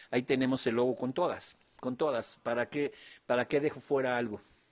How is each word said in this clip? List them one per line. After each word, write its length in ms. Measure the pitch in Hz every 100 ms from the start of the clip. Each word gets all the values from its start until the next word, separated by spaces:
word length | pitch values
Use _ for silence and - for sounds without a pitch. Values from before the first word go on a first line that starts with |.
| -
ahí 120 | 123
tenemos 440 | 127 131 131 131 131
el 100 | 113
logo 200 | 127 123
con 160 | 127
todas, 440 | 135 170 98 - - _ -
con 160 | 127 123
todas. 420 | 156 120 - -
¿Para 280 | 117 120 120
qué, 220 | 147 143 - - - -
para 200 | 123 127
qué 140 | 147
dejo 200 | 147 131
fuera 360 | - 139 131 123
algo? 240 | 120 104 - - _